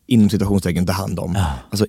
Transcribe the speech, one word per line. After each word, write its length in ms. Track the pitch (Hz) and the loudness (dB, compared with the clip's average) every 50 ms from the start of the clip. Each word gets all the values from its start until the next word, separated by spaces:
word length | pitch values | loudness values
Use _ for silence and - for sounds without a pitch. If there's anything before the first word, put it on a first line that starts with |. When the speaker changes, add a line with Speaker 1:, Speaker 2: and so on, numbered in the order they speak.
| _ | _
Speaker 1:
inom 220 | - 127 113 104 95 | 2 4 4 4 4
citationstecken, 560 | 104 95 101 101 101 98 - 90 85 85 92 | 2 0 0 2 0 0 0 0 0 0 0
ta 80 | 90 95 | -2 -2
hand 260 | 95 95 104 90 - | -4 -4 -6 -6 -6
om. 140 | - 87 87 | -4 -4 -2
Speaker 2:
Ja. 100 | 104 92 78 69 62 - - | 0 0 -2 -2 -6 -10 -6
Speaker 1:
Alltså, 160 | - 101 107 | -2 -2 -2